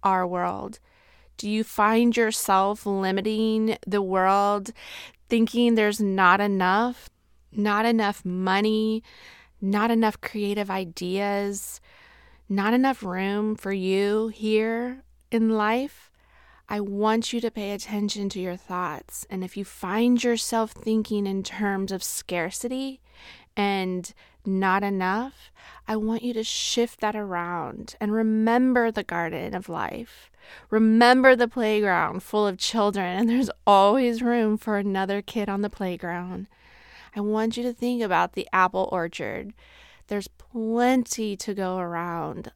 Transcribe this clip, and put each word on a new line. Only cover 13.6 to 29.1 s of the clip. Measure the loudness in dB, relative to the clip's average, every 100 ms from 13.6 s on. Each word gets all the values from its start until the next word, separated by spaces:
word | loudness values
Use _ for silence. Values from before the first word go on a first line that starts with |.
| -4
you | -4 0 0 2 0 -2
here | -4 0 0 0 -2 -6 -10 -18 _ _
in | 0 2
life? | 2 2 0 -4 -10 -20 _ _ _ -20 -20 -8
I | -6
want | -4 0 2 2 0
you | -4
to | -4
pay | -6 -8
attention | -8 -6 -4 -2 -2 -6
to | -6
your | -8 -8
thoughts. | -8 -6 -6 -8 -14 -16 -10
And | -8
if | -8 -8
you |
find | -12 -10 -4 2 4 4
yourself | 2 0 0 0 -2
thinking | -4 -2 0 0 -2 -2
in | -4
terms | -6 -4 -2 -2 -4
of | -6
scarcity | -6 -8 -6 -4 -4 -4 -6 -6 -6 -10 _ -20 -20 -20 _ -2
and | 0 0 -2 -4 -8 -18 -20 _
not | -4 0 2 2
enough, | 0 -2 -2 -2 -4 -12 -20 _ -20 -18 -6
I | -4
want | -2 -2
you | -4
to | -4
shift | -4 -6 -2 0 -2 -2
that | -4 -4
around | -4 -4 -4 -6 -6 -10 -16 -6
and | -2
remember | 0 2 2 4 4 4 4 2
the | -2
garden | -4